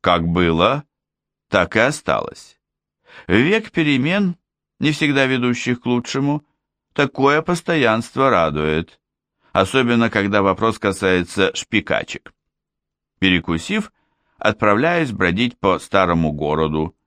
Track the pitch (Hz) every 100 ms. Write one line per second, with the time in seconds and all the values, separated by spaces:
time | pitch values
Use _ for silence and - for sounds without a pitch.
0 | - 87 82 85 87 82 98 139 - _
1 | _ _ _ _ _ 101 92 110 120 151
2 | - 62 50 - - _ _ _ _ _
3 | _ - - 95 143 220 220 - 151 139
4 | 139 190 196 175 _ _ _ _ 139 147
5 | 151 139 131 131 123 120 - 123 123 123
6 | 120 135 143 147 _ _ _ _ _ -
7 | 143 - 139 147 160 175 - 165 120 110
8 | 117 - 135 101 82 73 78 78 85 _
9 | _ _ _ _ _ - 95 131 120 117
10 | 113 107 101 104 98 92 110 107 104 95
11 | 95 92 87 - 92 - - 107 - 58
12 | - - - _ _ _ _ _ _ _
13 | _ _ 95 90 82 82 - 214 208 _
14 | _ _ _ _ 107 107 107 104 156 175
15 | 151 101 92 90 123 - 98 87 - 98
16 | 92 85 80 73 73 76 78 76 80 _